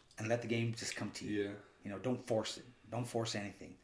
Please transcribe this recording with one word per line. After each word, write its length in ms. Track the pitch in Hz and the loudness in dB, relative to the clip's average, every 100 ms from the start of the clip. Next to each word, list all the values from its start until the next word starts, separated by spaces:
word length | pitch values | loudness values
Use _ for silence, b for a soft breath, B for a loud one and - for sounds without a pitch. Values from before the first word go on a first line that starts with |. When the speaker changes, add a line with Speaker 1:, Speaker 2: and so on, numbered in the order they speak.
| - - | -14 -4
Speaker 1:
and 100 | 110 | 2
let 140 | 120 | 2
the 60 | 117 | 4
game 260 | 117 117 | 4 2
just 220 | 113 - - | 0 -2 -2
come 140 | 104 | -4
to 120 | - | -4
you. 200 | - 104 | 0 2
Speaker 2:
Yeah. 60 | 101 101 - - | 2 -2 -12 -12
Speaker 1:
You 60 | 101 | -6
know, 60 | 95 | -2
don't 260 | 127 123 - | 2 0 4
force 300 | 113 107 - | 2 2 -4
it. 60 | - - - | -10 -18 -6
Don't 160 | 113 120 | -2 0
force 280 | 113 113 107 | 0 0 0
anything. 400 | 101 - 78 - | -4 -8 -14 -14